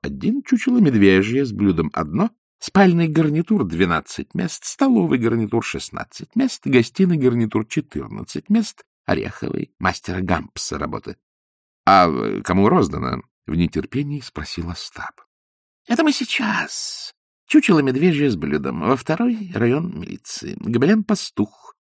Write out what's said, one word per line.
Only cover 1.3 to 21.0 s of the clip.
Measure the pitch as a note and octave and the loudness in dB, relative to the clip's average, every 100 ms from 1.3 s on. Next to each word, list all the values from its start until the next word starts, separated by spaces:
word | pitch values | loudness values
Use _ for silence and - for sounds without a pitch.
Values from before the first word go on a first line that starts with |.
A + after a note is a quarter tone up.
| B2+ C#3 | 0 -2
с | |
блюдом | G2 G2+ E2 D#2+ | 0 0 2 -2
одно, | - D#2 F#2 A3 - _ _ | -4 -4 -2 -2 -4 _ _
спальный | - G3 G3 E3+ E3 | -2 4 4 4 2
гарнитур | D3+ D#3 D3+ E3+ G#3+ | 2 2 0 0 0
двенадцать | G2+ E2 F#2 E2 - - D2 - | 0 0 2 0 -4 -10 -8 -4
мест, | - - | -4 -6
столовый | - - C4+ A#3 F3 C3+ | -8 0 2 4 2 2
гарнитур | A2+ A#2 G#2+ A#2 - | 0 0 0 -2 -2
шестнадцать | - - - - - - - | -8 -10 -12 -14 -16 -8 -2
мест, | C4 - | -2 -2
гостиный | - B2+ A#2 - F#3+ E3 | 2 2 2 2 2 2
гарнитур | B2+ A#2+ A2 G#2+ A2 | 2 2 0 -2 -4
четырнадцать | - - - B1 G#1 - - - | -6 -6 -8 -10 -12 -10 -8 0
мест, | G#3+ G#3+ - _ _ - | 0 0 -8 _ _ -4
ореховый, | F#2+ - - - - - - | -4 -4 -8 -8 -6 -8 -6
мастера | F#2 F2 - F#2 | -4 -4 -6 -4
Гампса | F#2 F2 - - - C#2+ | -2 -2 -4 -12 -10 -8
работы. — | C#2 A1 - - _ _ _ _ _ _ - | -8 -8 -12 -16 _ _ _ _ _ _ 4
А, | F#3+ F2 | 6 6
э, | C2+ G#1+ G1+ | 2 -2 -4
кому | - F#2+ G2+ | -2 2 4
роздано? — | F3 F#2+ D2 C2 A#1+ - _ - | 4 2 -2 -6 -6 -10 _ -6
в | D#2+ | -2
нетерпении | E2+ F#2+ G2 C3 D3 C#3+ | 0 -2 -4 -4 -6 -8
спросил | - - D2+ - E2+ | -10 -12 -10 -8 -8
Остап. — | F2 - - - - _ _ _ _ _ _ - | -10 -14 -14 -16 -16 _ _ _ _ _ _ -4
Это | A#3 | 0
мы | D#4 | 2
сейчас. | C#4 B3 - A3 G3 G3+ - - - - - _ _ - | 0 -2 -4 -2 -4 -6 -8 -10 -10 -14 -20 _ _ 2
Чучело | D4 C4 E3 | 4 6 4
медвежье | C#3 B2+ F3 D3 C#3+ | 2 2 2 4 2
с | G2 | 0
блюдом. | D2 D2 C2 B1 | -2 -2 -2 -2
Во | E2 C3+ | 0 0
второй | - D#3+ A#3+ A3+ C3+ C#3+ | 0 -2 -2 -2 -6 -2
район | A#2 C3+ F3 - | 0 0 -2 -8
милиции. | - - - - - - | -12 -12 -14 -12 -12 -10
Гобелен | - A#2+ C#3+ A3 | -2 2 4 4